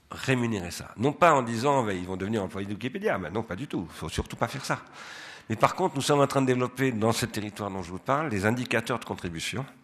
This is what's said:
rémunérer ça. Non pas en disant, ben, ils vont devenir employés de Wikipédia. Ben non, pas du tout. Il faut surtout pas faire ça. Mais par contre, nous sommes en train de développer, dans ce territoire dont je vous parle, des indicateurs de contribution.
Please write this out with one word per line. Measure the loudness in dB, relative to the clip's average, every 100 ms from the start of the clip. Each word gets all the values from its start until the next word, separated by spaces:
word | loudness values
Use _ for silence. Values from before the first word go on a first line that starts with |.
| _
rémunérer | -8 0 2 2 -2 -4
ça. | -8 -12 -2
Non | -2
pas | 4 6
en | 6
disant, | 4 0 2 4 2
ben, | -2
ils | -4
vont | -4
devenir | -2 0
employés | -2 -4 -6
de |
Wikipédia. | -6 -6 -4 -2 -2
Ben | -2
non, | -4
pas | -4 -6
du | -6
tout. | -6 -6
Il | -8
faut | -6
surtout | -4 -6 -2
pas | -4
faire | -2 -4
ça. | -4 -6 -16 -16 -14 -14 -16 -6
Mais | 4
par | 4 4
contre, | 0 2
nous |
sommes | 4 6
en | 6
train | 4
de | 4
développer, | 4 2 2 0
dans | 4 2
ce | 2 0
territoire | -2 -6 -6 -6
dont | -4
je | -6
vous | -8
parle, | 0 0 2
des | 2 2
indicateurs | 2 2 0 0 -4
de | -2
contribution. | -6 -6 -6 -6 -6 -8 -14